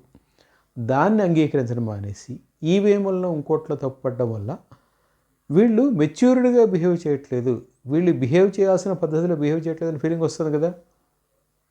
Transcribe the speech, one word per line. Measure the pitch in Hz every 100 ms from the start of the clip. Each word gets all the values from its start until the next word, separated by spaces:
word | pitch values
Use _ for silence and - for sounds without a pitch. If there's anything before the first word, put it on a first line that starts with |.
| _ _ _ _ _ _ _ -
దాన్ని | 117 131 175 214
అంగీకరించడం | 190 160 151 147 120 120 113
మానేసి | 104 101 101 - 123 - _
ఈవీఎంలను | 156 190 208 202 196 185 180
ఇంకోట్లో | 160 - 156 156 151
తప్పుపడడం | 135 131 135 120 120
వల్ల | 110 101 165 - - _ _ _ _ _ _ -
వీళ్ళు | 151 233 220
మెచ్యూర్డ్‌గా | 277 196 151 - 247 254 247 240
బిహేవ్ | 226 185 175 170 156
చేయట్లేదు, | 139 139 127 123 113 - _ 123
వీళ్ళు | 151 175
బిహేవ్ | 139 123 165 196 202
చేయాల్సిన | 196 185 190
పద్ధతిలో | 185 165 156 175 165
బిహేవ్ | 147 160 160
చేయట్లేదని | 160 165 156
ఫీలింగ్ | 160 165
వస్తుంది | 160 - 160 151
కదా. | 165 175 _ _ _ _ _ _ _ _ _